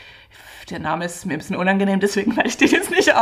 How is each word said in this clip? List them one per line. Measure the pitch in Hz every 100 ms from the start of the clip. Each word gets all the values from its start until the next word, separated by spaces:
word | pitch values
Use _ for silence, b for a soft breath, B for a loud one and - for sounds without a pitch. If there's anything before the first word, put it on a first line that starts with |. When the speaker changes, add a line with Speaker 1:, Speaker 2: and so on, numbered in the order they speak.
| B B B B B B -
Speaker 1:
der | 170
Name | 156 160 175
ist | -
mir | 190
ein | 156
bisschen | - 185
unangenehm, | 180 196 196 196
deswegen | 196 202 202 233
werde | -
ich | -
den | 277
jetzt | - 392
nicht | 349 -
Speaker 2:
Gut, | -